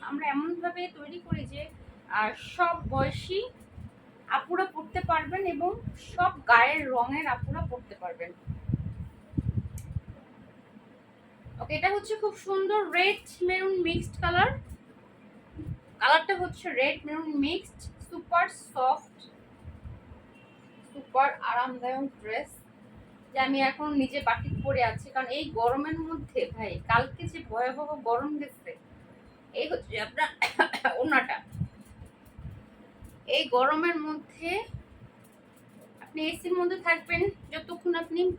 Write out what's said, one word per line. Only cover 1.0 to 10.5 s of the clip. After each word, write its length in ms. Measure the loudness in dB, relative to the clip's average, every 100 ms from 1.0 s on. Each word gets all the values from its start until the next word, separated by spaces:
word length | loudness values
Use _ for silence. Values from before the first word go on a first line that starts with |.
| -14 -8
করি 240 | -4 -4 -4
যে, 160 | -10 -12 -16 -20 -20 -4
আহ, 220 | 0 0 -2 -4 2
সব 200 | 2 2 0
বয়সী 520 | 2 2 0 -4 -2 -4 -8 -20 -16 -16 -16 -20 -14 -2
আপুরা 380 | -2 0 0 0
পরতে 360 | -4 -6 -2 2
পারবেন 340 | 2 2 -2 -2
এবং 260 | 0 0 -2 -8 -10 -6
সব 180 | 2 2 4 8
গায়ের 340 | 10 8 4 0
রঙের 400 | 0 0 0 -2
আপুরা 340 | -2 -2 -4 -4
পরতে 260 | -6 -12 -10
পারবেন। 360 | -10 -8 -10 -12 -10 -8 -2 -2 -2 -8 -12 -16 -10 -4 -2 -2 -4 -8 -8 -8 -10 -18 -20 -20 -20